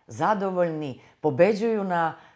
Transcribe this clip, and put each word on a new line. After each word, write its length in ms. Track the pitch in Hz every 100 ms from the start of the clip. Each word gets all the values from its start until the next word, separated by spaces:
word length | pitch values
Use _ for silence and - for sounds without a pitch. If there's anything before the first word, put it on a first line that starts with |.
| -
zadovoljni, 960 | 113 170 214 196 180 175 156 147 120 - _
pobeđuju 600 | 151 127 180 208 226 220
na 320 | 190 175 165 - -